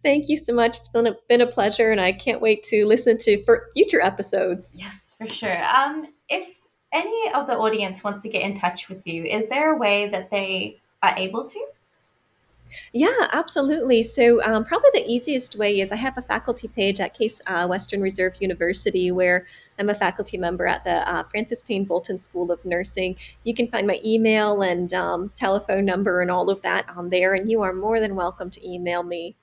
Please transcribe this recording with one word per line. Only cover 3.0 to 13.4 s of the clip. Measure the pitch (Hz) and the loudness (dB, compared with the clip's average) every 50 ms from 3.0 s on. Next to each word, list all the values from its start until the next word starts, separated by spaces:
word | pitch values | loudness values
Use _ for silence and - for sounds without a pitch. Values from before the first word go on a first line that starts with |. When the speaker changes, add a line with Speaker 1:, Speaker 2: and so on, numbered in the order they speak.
| - 240 220 220 | 6 4 4 4
Speaker 1:
to | - 220 202 202 - | 4 4 4 4 6
for | - 233 - - - - | 4 4 4 4 -4 2
future | 277 415 - - - | 4 4 6 6 4
episodes. | 175 190 196 - 202 - - 190 180 180 180 190 - - - 170 | 4 2 0 -2 -4 -2 0 0 0 0 -2 -4 -6 -12 -12 -12
Speaker 2:
Yes, | 185 202 202 196 - - - | -14 -12 -10 -10 -12 -12 -14
for | _ 226 | _ -12
sure. | 220 226 - 226 202 180 170 - | -12 -10 -6 -4 -4 -2 -2 0
Um, | - - 262 277 294 302 311 311 - _ _ _ - | 2 4 4 2 2 -2 -6 -10 -12 _ _ _ -4
if | 285 370 359 - - - _ _ _ _ _ _ | -4 -4 -4 -10 -18 -20 _ _ _ _ _ _
any | - 320 359 415 440 453 453 - - | -4 -2 -2 -2 -2 -2 -2 0 -2
of | 285 277 | -2 0
the | 277 240 | 0 -2
audience | - 220 220 220 226 202 185 190 - - | 0 0 0 0 0 -2 -4 -6 -6 -6
wants | 208 202 202 | -6 -6 -6
to | - - | -8 -4
get | - 185 | -4 -2
in | 185 202 | -2 -2
touch | 196 - - 180 185 - - - | -4 -2 -2 -2 -2 -4 -10 -12
with | 190 190 _ | -14 -12 _
you, | 175 165 165 165 | -8 -8 -6 -4
is | - - 214 226 214 | -4 -2 -2 -2 -2
there | 254 277 302 311 311 | 0 0 2 2 2
a | 294 | 2
way | 233 202 202 202 208 202 | 2 2 2 2 0 -2
that | 202 185 190 - | -4 -6 -4 -4
they | 208 196 196 190 190 185 202 208 - _ _ _ _ _ | -4 -4 -2 -2 -4 -4 -4 -6 -10 _ _ _ _ _
are | - 190 190 | 0 0 2
able | 240 220 190 196 233 - | 0 -4 -4 -4 -6 -6
to? | - - 415 - - - _ _ _ _ _ _ _ _ _ _ _ _ _ _ _ _ _ _ - - - - - - | -6 -10 -10 -12 -14 -14 _ _ _ _ _ _ _ _ _ _ _ _ _ _ _ _ _ _ -20 -20 -20 -20 -6 0
Speaker 1:
Yeah, | 233 302 403 539 494 - - | 2 2 2 4 2 0 0
absolutely. | - 294 | 0 -2